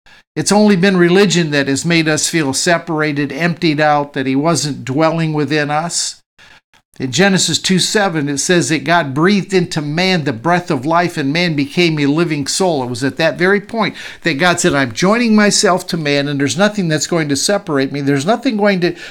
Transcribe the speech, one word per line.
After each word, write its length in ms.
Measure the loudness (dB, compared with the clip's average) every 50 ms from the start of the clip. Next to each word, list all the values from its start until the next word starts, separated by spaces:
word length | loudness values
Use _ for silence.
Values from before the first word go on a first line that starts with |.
| _ -20 -20 -20 _ _ -6
It's 160 | -4 0 2
only 240 | 4 4 6 4 4
been 200 | 4 2 2 4
religion 540 | 4 4 4 6 4 4 4 2 0 0 0
that 160 | 0 -2 0
has 180 | 0 -2 -2 0
made 240 | 0 2 2 2 2
us 200 | 0 0 -2 -2
feel 240 | -2 -2 -2 0
separated, 800 | -2 -2 0 0 0 0 -2 -4 -4 -2 -2 -2 -2 -2 -4 -4
emptied 480 | -4 -4 -2 -2 -2 0 0 0 0 2
out, 320 | 2 2 2 2 0 -2
that 140 | -4 -4 -2
he 100 | 0 0
wasn't 480 | 0 0 0 0 0 -2 -4 -8 -8 -8
dwelling 480 | -4 -2 0 0 0 0 0 -2 -2
within 380 | -2 -2 -2 -2 -2 -2 -2 -2
us. 520 | -2 -4 -4 -4 -6 -6 -6 -6 -10 _ _ _ _ _ -20 -20 -20 -20 _ _ _ _ _ _ _ -8
In 120 | -8 -4
Genesis 460 | 0 2 2 4 4 2 0 -2 -4 -4
two 180 | -2 0 0 0
seven, 500 | 0 0 0 0 0 0 0 -2 -2 -2
it 100 | -4 -4
says 300 | 0 2 2 2 2 2
that 160 | -2 -2 0
God 300 | 2 2 2 0 0 -2
breathed 400 | 0 2 2 2 0 -2 0 0
into 260 | 0 0 0 -4 -6
man 440 | -4 -4 -2 0 0 0 0 0 0
the 80 | -2
breath 360 | -4 -2 0 0 0 0 0 -2
of 160 | -4 -2 0
life, 320 | 0 0 2 0 0 -2
and 160 | -2 -2 -2
man 220 | 0 0 0 0 0
became 440 | -2 -2 -2 0 2 2 2 2 2
a 80 | 0
living 400 | 2 2 2 0 0 -2 -4 -4
soul. 360 | -4 -2 0 0 0 0 -2
It 80 | -2 -4
was 140 | -6 -4 -4
at 120 | -4 -2
that 220 | 0 -2 -2 0 0
very 220 | 0 2 2 0
point 360 | -2 -4 -4 -4 -4 -4 -4 -8 -16 -16 -12 -6 -4
that 100 | -4 -2
God 260 | 2 2 2 2 2
said, 140 | 2 0 2
"I'm 180 | 2 -2 -2
joining 420 | -2 0 2 2 2 2 2 4 4
myself 520 | 4 4 4 2 2 2 2 2 0 -2
to 100 | -4 -6
man, 320 | -4 -2 0 0 0 0 -2
and 100 | -2 -2
there's 200 | -2 -2 0 0
nothing 300 | 0 0 0 0 -2 0
that's 180 | 0 -2 -2
going 220 | -2 -2 -2 0 0
to 60 | -2
separate 560 | -2 0 0 -2 -2 -2 -2 -2 -2 -2 -2
me. 100 | -4 -4
There's 240 | 0 0 0 0 2
nothing 300 | 0 0 0 0 -2 0
going 240 | 2 2 2 2 2
to 160 | 0 -2 -2 -4 -14 -18